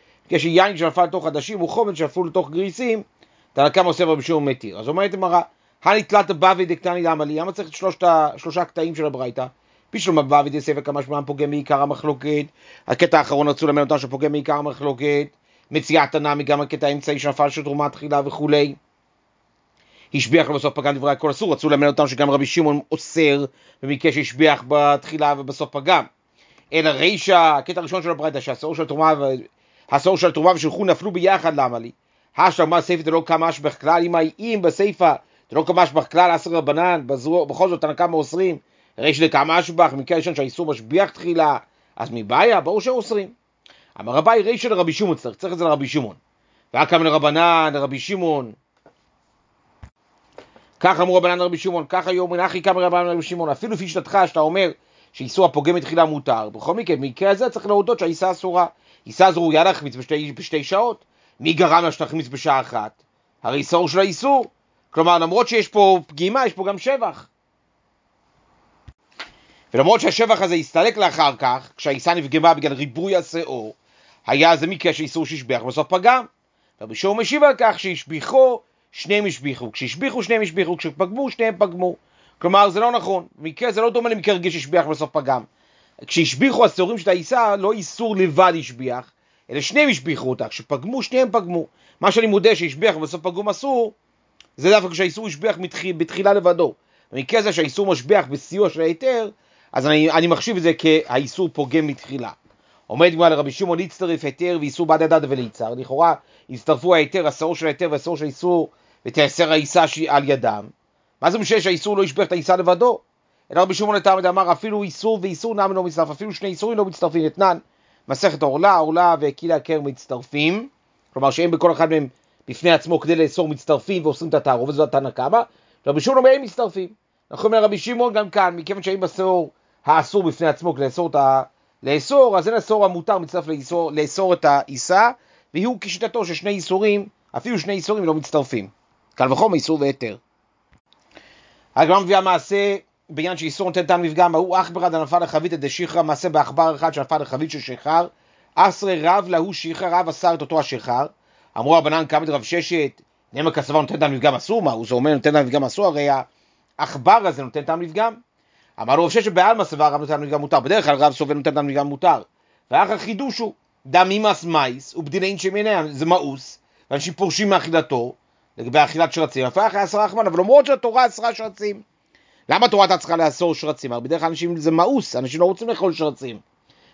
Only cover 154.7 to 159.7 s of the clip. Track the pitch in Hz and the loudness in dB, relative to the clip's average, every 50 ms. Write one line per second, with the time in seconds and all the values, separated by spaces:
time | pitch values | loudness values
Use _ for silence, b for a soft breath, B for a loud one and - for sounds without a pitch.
154.7 | 117 113 117 110 127 120 127 151 151 135 - 151 147 151 143 123 120 147 139 123 | -2 -2 -4 -2 -2 0 2 2 0 2 0 2 2 2 2 2 0 -2 -2 -2
155.7 | - - 202 190 160 147 143 143 139 131 123 - _ _ _ _ _ _ _ _ | -4 0 -2 0 0 0 0 0 0 0 -2 -8 _ _ _ _ _ _ _ _
156.7 | _ - 156 151 - 143 123 170 202 233 202 185 156 131 139 127 - 151 143 139 | _ -8 -6 -6 -6 -2 4 6 6 6 4 0 -4 -4 -8 -8 -8 -8 -4 -4
157.7 | 160 170 175 160 156 190 220 233 220 233 _ _ _ _ _ _ _ _ _ _ | -4 -4 -4 -8 -4 -2 -2 -2 -4 -6 _ _ _ _ _ _ _ _ _ _
158.7 | _ - - 117 131 147 170 170 - 233 208 208 175 180 180 202 233 226 196 - | _ -12 -2 2 2 4 4 4 2 2 0 2 2 4 4 4 4 4 0 -4